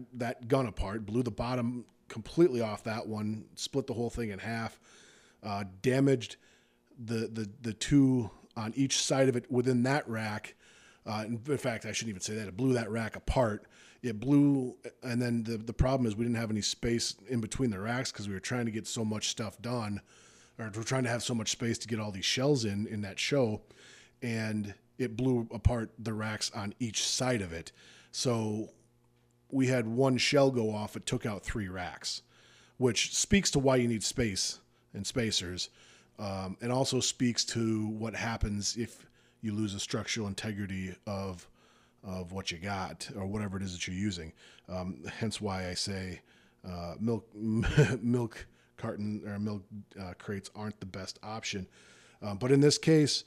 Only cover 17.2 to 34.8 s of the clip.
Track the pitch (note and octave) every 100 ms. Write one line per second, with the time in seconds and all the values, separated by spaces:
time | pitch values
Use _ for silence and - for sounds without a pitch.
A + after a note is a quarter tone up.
17.2 | G2 B2 A2 - B2+ F#2+ G#2+ B2 B2+ -
18.2 | G2+ F#2+ - B2 A#2 G#2+ - - G#2+ G#2+
19.2 | - - G#2+ - A#2 B2 G#2 G2+ - -
20.2 | - - - - A2 G#2 A2 C3 A#2 A#2+
21.2 | - A#2 G#2 - A#2 A2+ G#2+ A2+ G#2+ F#2+
22.2 | - C3 C#3 C#3+ A2 G2+ A2 G#2+ G2 F2+
23.2 | - C#3+ A2+ G#2+ - - - - - _
24.2 | A#2+ A2+ A2 G#2+ G2+ - _ - A#2+ G#2+
25.2 | C3 B2 A2+ A2+ - A#2+ A2 - A2+ G#2+
26.2 | A2 G#2+ - G#2 G2+ - A#2 G2 - -
27.2 | B2+ A#2+ F2+ E2 - - - - - -
28.2 | C3 A2+ G#2+ G#2+ G#2+ - _ _ _ _
29.2 | _ _ _ C#3 B2+ C3 A2+ A#2+ C3+ B2
30.2 | - C#3+ C#3 B2 G#2+ G#2 G#2 A2 - B2+
31.2 | A#2 G2 - A#2 F#2+ F#2 F2 - - -
32.2 | - _ - - - - B2 - - -
33.2 | - G3 - D3 C3+ C3 A#2+ A2 - -
34.2 | A2+ F#2+ - - _ _